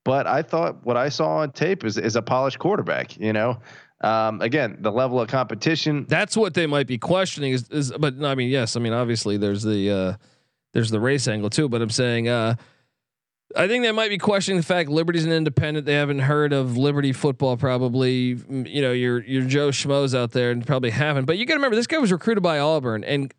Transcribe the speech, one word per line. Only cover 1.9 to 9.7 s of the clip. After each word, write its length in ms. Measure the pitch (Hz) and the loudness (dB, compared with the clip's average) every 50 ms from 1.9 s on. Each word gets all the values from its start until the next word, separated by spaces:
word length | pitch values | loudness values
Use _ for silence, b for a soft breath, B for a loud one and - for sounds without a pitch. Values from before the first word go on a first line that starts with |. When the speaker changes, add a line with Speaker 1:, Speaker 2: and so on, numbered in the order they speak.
| 98 | -2
Speaker 1:
is 180 | 110 - 113 107 | -2 -2 0 0
a 60 | 117 | -2
polished 380 | 113 120 127 131 135 135 - - | -2 0 0 0 0 -2 -2 -2
quarterback, 580 | - 175 214 - 90 85 73 64 65 - - | -2 -2 0 0 -2 -2 -2 -4 -4 -8 -8
you 160 | 78 104 110 110 | -6 -4 -2 0
know? 260 | 107 110 123 123 123 B B B B B B B B | 0 0 -2 -2 -4 B B B B B B B B
Um, 420 | - 107 110 110 110 110 107 87 | -2 0 0 2 0 -2 -2 -2
again, 360 | 104 117 135 156 127 107 - - | -2 0 0 0 -2 -2 -4 -4
the 120 | 101 107 | -4 -2
level 280 | 101 123 131 127 123 127 | 0 0 0 0 0 -2
of 80 | 113 | -2
competition. 800 | - 135 131 123 107 117 104 - 160 165 143 - 156 147 143 117 | 0 0 -2 -2 -2 -4 -4 -2 0 0 0 0 -2 -2 -2 -2
Speaker 2:
That's 300 | - 151 170 208 - - | 0 0 0 0 0 0
what 160 | 220 214 185 139 | 0 0 2 2
they 140 | 180 165 | 0 0
might 180 | 147 147 143 135 | 2 2 0 0
be 100 | 120 127 113 | 0 -2 -4
questioning 520 | - - 175 190 190 - - 147 143 131 | -2 0 2 2 0 0 -2 -4 -2 -2
is, 160 | 127 123 117 - | -2 -2 -2 -4
is, 220 | - 151 147 127 | -4 -4 -4 -2
but 240 | - 135 151 143 127 | -2 -2 -2 -2 -2
no, 120 | 135 151 143 | -2 -2 -2
I 60 | 135 | 0
mean, 140 | 131 123 123 | 0 0 0
yes, 260 | 135 135 117 107 - | 0 0 0 -2 -2
I 40 | 117 | -2
mean, 140 | 117 110 113 | -2 0 0
obviously 440 | 120 123 117 117 110 - 104 104 | 0 0 0 -2 -2 0 -2 0
there's 260 | 101 104 101 101 104 110 | 0 0 0 0 0 0
the, 260 | 107 | 0